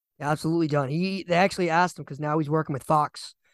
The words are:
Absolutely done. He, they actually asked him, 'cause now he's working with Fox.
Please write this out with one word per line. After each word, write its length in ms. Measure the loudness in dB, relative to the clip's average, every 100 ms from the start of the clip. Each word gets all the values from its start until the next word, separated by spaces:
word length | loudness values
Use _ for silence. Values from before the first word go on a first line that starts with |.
| _ -8
Absolutely 480 | -4 -2 0 0 2
done. 220 | 0 0
He, 340 | 0 -2 -4
they 120 | 0 2
actually 340 | 2 2 0
asked 280 | 2 2 -2
him, 80 | -12
'cause 140 | -6
now 180 | -2 0
he's 120 | 0
working 240 | 0 0
with 100 | -4
Fox. 520 | 2 2 2 -4 -18 -20 _